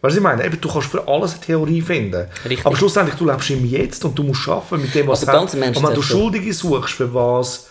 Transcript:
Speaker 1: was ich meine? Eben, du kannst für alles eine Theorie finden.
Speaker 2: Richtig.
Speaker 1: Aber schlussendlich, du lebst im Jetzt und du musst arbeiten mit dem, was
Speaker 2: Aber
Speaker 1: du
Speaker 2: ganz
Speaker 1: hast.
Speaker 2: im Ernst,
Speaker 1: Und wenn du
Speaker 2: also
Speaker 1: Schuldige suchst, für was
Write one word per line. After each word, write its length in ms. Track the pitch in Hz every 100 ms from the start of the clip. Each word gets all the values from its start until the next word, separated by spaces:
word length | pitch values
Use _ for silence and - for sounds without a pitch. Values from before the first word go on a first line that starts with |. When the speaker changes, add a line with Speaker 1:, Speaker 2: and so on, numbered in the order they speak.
Speaker 1:
was 140 | 135 175
ich 60 |
meine? 240 | 190 120 170
Eben, 140 | 165
du 80 | 156
kannst 160 | 156 135
für 180 | - -
alles 260 | 143 185
eine 80 | -
Theorie 400 | - 165 156 165
finden. 440 | 165 165 104 90 90 - 120
Speaker 2:
Richtig. 200 | 123 -
Speaker 1:
Aber 100 | -
schlussendlich, 380 | 196 202 160 135
du 80 | 165
lebst 200 | 127 -
im 160 | 135 123
Jetzt 340 | 131 254 - 156
und 120 | 135
du 60 |
musst 240 | 143 135 -
arbeiten 340 | - - 160
mit 140 | 135 151
dem, 100 | 139
was 160 | 127
Speaker 2:
Aber 80 | -
Speaker 1:
du 40 | 139
Speaker 2:
ganz 100 | 185
Speaker 1:
hast. 40 | 139
Speaker 2:
im 80 |
Ernst, 140 | 131 117
Speaker 1:
Und 60 | 147
wenn 60 |
du 60 | 123
Speaker 2:
also 140 | 143 185
Speaker 1:
Schuldige 360 | 220 208 202
suchst, 400 | 175 175 131 - -
für 180 | 123
was 540 | 123 120 123 127 - -